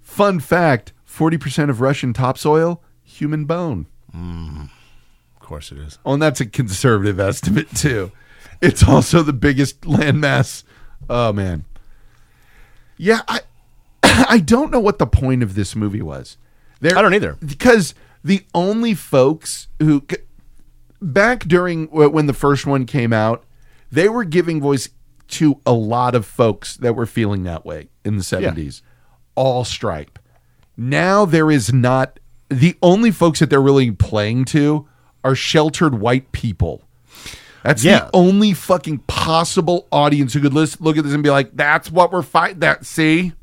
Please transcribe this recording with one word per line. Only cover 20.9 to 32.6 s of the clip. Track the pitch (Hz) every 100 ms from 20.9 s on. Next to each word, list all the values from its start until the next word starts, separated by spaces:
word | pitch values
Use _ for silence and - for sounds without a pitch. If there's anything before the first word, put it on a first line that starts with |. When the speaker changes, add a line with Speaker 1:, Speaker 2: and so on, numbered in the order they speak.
| _
Speaker 1:
back | 185 160 220 247 165
during | 175 180 165 156
w-, | 156 147
when | 156 147
the |
first | 127 143 135 143
one | 139 123
came | 120 117
out, | 113 110 120 _ - - - -
they | 135 196
were | 240 185
giving | 170 170 156
voice | 143 139 - _ _ _ _
to | - 156 139 -
a |
lot | 117 107 117 123
of | 120 104
folks | - 113 101 - -
that | 123 110
were | 113
feeling | - 104 101
that | 90 82 -
way | 78 - _ 104
in | 104
the |
Speaker 2:
Yeah. | 90 90
Speaker 1:
seventies. | 190 80 73 - _ _ _ _ _ -
All | 131 123
stripe. | 120 - 110 80 73 - _ _ _ _ _ -
Now | 123 143 180 196 202
there | 160 156
is | 147 113
not, | 127 123 131 131 - _ - _
the | 135